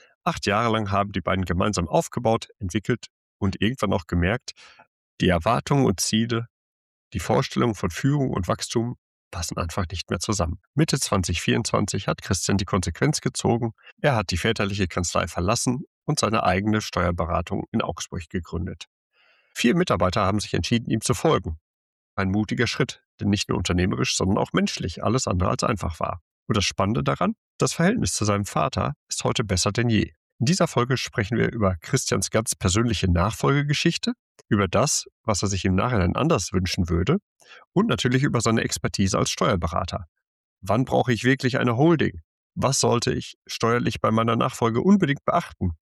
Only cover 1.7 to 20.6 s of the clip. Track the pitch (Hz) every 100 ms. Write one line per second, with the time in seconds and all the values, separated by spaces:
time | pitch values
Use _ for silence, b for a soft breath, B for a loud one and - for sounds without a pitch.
1.7 | 98 85 85 - - 117 110 - - 92
2.7 | 110 - 120 - _ _ - 98 - 104
3.7 | 135 104 95 - 87 87 113 - - B
4.7 | B B _ _ - 92 85 107 131 -
5.7 | 143 120 95 - 110 117 117 117 _ _
6.7 | _ _ _ _ 95 - - 131 131 123
7.7 | 104 95 - 135 143 131 - 87 113 -
8.7 | 120 120 - _ _ _ 87 85 - 87
9.7 | - 87 87 - 101 - 101 82 82 _
10.7 | - 160 139 - 101 - 82 - 120 110
11.7 | 110 104 104 - - - 98 - 101 101
12.7 | 101 92 - 139 - - - 104 113 117
13.7 | - B B 147 117 98 90 110 110 101
14.7 | 101 90 - 87 92 90 - 92 117 -
15.7 | 127 - _ - 151 107 110 - 92 104
16.7 | 107 - 92 90 87 85 87 87 104 -
17.7 | 117 - 90 - 90 85 95 80 85 90
18.7 | 92 - _ _ b b b b - -
19.7 | 175 185 98 92 110 95 104 - 101